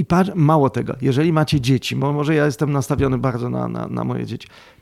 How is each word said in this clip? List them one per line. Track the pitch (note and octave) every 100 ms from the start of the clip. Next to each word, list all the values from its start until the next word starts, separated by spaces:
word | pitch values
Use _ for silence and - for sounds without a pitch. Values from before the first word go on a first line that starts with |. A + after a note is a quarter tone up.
i |
par-, | D#3+ F3 F#3+ F#3+
mało | D3 D#3+ C3+
tego, | B2 - B2+
jeżeli | C3 B2+ E3
macie | D#3+ D#3 D3+
dzieci, | A#2+ B2+ - B2
bo | C#3
może | D3 D3
ja | D#3 D3
jestem | C3 D3
nastawiony | C#3+ B2+ C3+ C3+ B2+
bardzo | C3 A#2 B2
na, | B2 A#2+
na, | A#2 A#2
na | B2
moje | B2 B2 A2+
dzieci, | A#2 - - - _